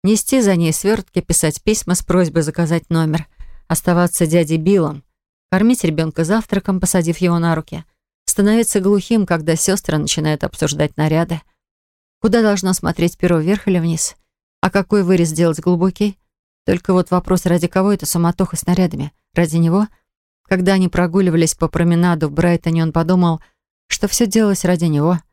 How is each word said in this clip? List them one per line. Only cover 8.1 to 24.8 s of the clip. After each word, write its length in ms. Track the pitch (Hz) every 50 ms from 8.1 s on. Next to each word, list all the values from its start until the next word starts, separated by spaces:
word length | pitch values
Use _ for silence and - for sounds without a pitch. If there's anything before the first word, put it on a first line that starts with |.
| _ _ _
становиться 560 | - - - 196 208 214 226 233 - - 208
глухим, 440 | 185 196 208 202 185 - 233 220 196
когда 300 | - 175 160 156 160 170
сестры 440 | 165 - - 190 202 - - 160 151
начинают 440 | 147 - - - 156 156 151 147
обсуждать 540 | - 143 - - 156 151 147 151 151 147 -
наряды. 440 | - 151 156 160 214 226 202 170 156 _ _ _ _ _ _ _ _ _ _ _ _ _ _ _ _
Куда 220 | - - 185 233
должно 320 | 220 214 202 190 185 185 185
смотреть 420 | - - 160 - - 165 175 -
перо, 220 | _ - 180 175 165
вверх 280 | 156 170 202 202 -
или 120 | - 185 175
вниз? 360 | 165 170 165 160 - - - _ _ _ _ _ _ _ _ _
А 80 | - -
какой 340 | - 202 185 _ 208 208
вырез 300 | 190 175 190 175 170 160
делать 260 | 156 160 170 170 160 160
глубокий? 600 | - 180 180 170 180 190 185 - 208 208 190 _ _ _ _ _ _ _ _ _ _
Только 260 | - 185 180 - -
вот 180 | 185 185 175 -
вопрос, 360 | 180 180 - - 190 180 -
ради 200 | 175 170 175 175
кого 260 | 170 - 190 190 202
эта 120 | 208 190 -
суматоха 520 | - - 170 170 170 170 - 190 - -
с 100 | - -
нарядами? 460 | - 180 185 185 175 170 139 139 147 _ _ _ _
Ради 240 | _ - 175 160 151
него? 300 | 165 165 165 165 196 214 214 _ _ _ _ _ _ _ _ _ _
Когда 320 | _ _ 190 185 180 185 190
они 140 | 190 185 175
прогуливались 680 | - 180 175 170 165 196 190 180 160 170 165 156 -
по 120 | _ 170 160
променаду 600 | - - 170 170 170 170 175 180 170 156 160 147
в 40 |
Брайтоне, 500 | 143 165 170 175 170 170 - 170 165 165
он 100 | 165 165
подумал, 480 | 156 165 165 160 185 180 180 170 165 - - _ _ _ _ _ _ _ _
что 200 | _ - - -
всё 200 | 202 - - 240
делалось 400 | 208 190 226 220 208 196 - -
ради 180 | 180 180 165